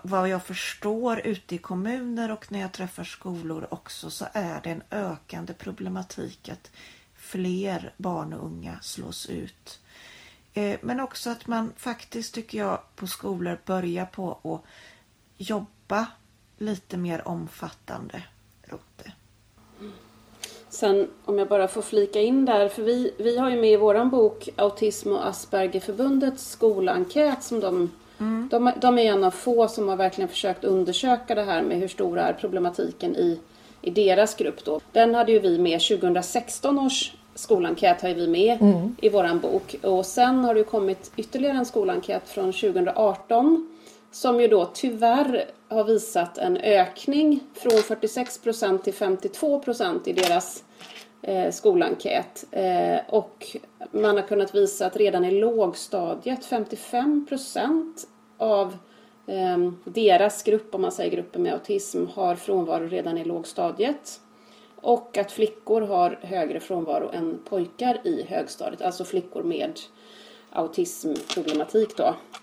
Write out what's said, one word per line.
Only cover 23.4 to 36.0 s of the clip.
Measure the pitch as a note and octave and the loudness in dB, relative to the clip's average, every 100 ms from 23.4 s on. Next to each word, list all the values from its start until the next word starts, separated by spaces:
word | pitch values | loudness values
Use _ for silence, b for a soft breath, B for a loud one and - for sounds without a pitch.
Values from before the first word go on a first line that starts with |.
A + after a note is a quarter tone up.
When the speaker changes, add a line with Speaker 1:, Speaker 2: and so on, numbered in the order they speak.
| C4 | 0
Speaker 2:
ju | A#3+ | 4
med | A3+ | 6
i | G#3 | 6
våran | G#3+ G#3 B3+ | 6 6 4
bok | B3+ G#3+ G#3+ - - | 4 4 2 -8 0
Autism | G3+ G3+ G#3+ G3+ G3+ | 0 2 -2 -2 -2
och | G3 G3 | -2 -2
Aspergerförbundets | F#3+ - G3 F#3+ F#3+ F#3 G3+ C4+ C4+ C4 C4 - | -6 -4 -2 0 -2 -6 -2 2 2 0 -2 -12
skolenkät | - A3+ G3 F#3 F3+ F3+ D4 D4+ C4 | 2 2 4 0 0 0 2 2 2
som | - A#3 | -4 -4
de, | G3 F3 E3+ - B - | -2 0 -2 -4 B -8
Speaker 1:
Mm. | G#3+ A3 B3+ | -4 -4 0
Speaker 2:
de, | A#3+ B3 - | 2 2 4
de | B3 B3 | 4 6
är | A3+ | 4
en | G3 | 4
av | G3 | 2
få | - B3 A#3 A3 | 0 0 4 2
som | A3 G3+ | 2 -2
har | F#3+ | 0
verkligen | F#3+ F#3+ F#3 | 0 0 -4
försökt | - - F#3 | -4 -4 -2
undersöka | G3 F#3+ F3 F3+ C4 A#3+ A#3+ G#3+ | 0 2 2 0 0 0 0 -2
det | |
här | G3+ E3 | 0 0
med | - F3 | 0 -2
hur | F#3 | -4
stor | - F#3 E3+ | -2 -2 0
är | E3 | -2
problematiken | E3 - F#3 F3 F3 E3+ - - - | -2 -4 -2 -2 -2 -4 -4 -4 0
i, | F3 E3 B B B B | 0 0 B B B B
i | - | -2
deras | F3 G3 F#3 G#3+ - | 2 4 6 4 2
grupp | A3 - - | -4 -4 -6
då. | D#3 - | -6 0
Den | A3+ A#3 A#3 | 4 6 6
hade | A3+ | 6
ju | A3 | 6
vi | G3 E3+ | 4 4
med, | F3+ E3 | 2 2
tjugohundrasexton | - G3+ | 2 2